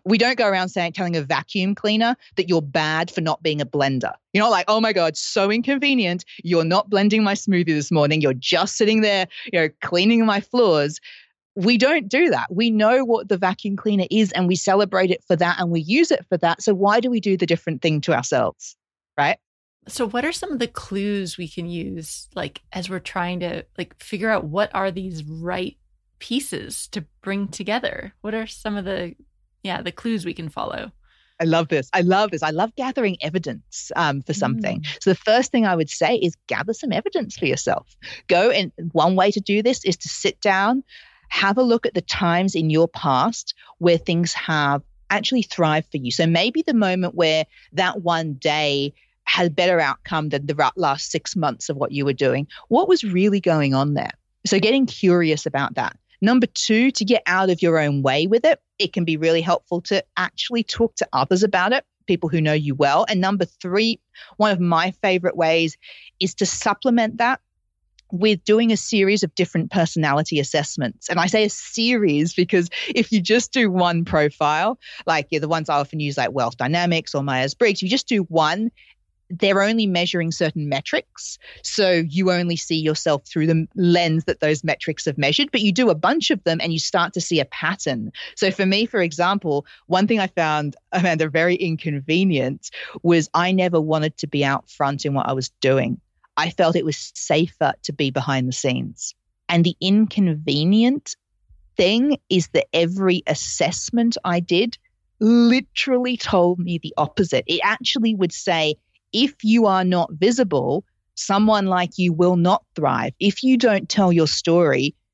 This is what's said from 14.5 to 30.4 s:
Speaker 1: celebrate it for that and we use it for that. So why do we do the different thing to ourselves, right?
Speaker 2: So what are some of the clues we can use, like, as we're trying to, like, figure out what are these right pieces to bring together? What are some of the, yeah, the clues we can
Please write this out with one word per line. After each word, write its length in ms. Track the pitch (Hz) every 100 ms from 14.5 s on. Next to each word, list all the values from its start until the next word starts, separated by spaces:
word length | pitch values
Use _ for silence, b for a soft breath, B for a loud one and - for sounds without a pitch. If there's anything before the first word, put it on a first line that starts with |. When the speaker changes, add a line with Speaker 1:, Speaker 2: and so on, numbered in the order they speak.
Speaker 1:
celebrate 560 | 180 - 196 196 190 185
it 140 | 180 -
for 80 |
that 240 | 170 175 170
and 120 | 175
we 80 | 170
use 320 | 156 254 330
it 120 | 302 -
for 80 | 175
that. 260 | 165 170
So 100 | -
why 280 | 190 202 226
do 100 | 247
we 80 | 233
do 180 | 196 185
the 100 | 170
different 360 | 170 - 160
thing 180 | 165 156
to 100 | 156
ourselves, 640 | 135 - 127 98 - - - _ _ _ -
right? 200 | 143 - _ _ _ _ -
Speaker 2:
So 180 | - 226
what 160 | 240
are 60 | 294
some 220 | 339 403
of 80 | 269
the 80 | 233
clues 680 | - - 196 202 202 180 -
we 120 | 165
can 180 | - 170
use, 600 | 175 - 175 156 - - 190
like, 260 | - - _
as 160 | 185 185
we're 120 | 185
trying 400 | - 190 175 180
to, 240 | 175 170 - -
like, 240 | 175 -
figure 300 | - 190 220
out 140 | 220
what 280 | 151 170 208
are 200 | 190 190
these 320 | 185 190 160
right 520 | 151 160 170 180 185 - _ _ _ -
pieces 640 | - 247 277 - - - -
to 120 | 208 151 _
bring 260 | - 196 202
together? 640 | - 196 233 - - 196 -
What 140 | 208
are 120 | 220 220
some 300 | - 220 208
of 80 |
the, 320 | 190 190 175 - _ _ _ _
yeah, 180 | 196 175
the 80 | 175
clues 340 | - 233 220
we 100 | 170
can 140 | 170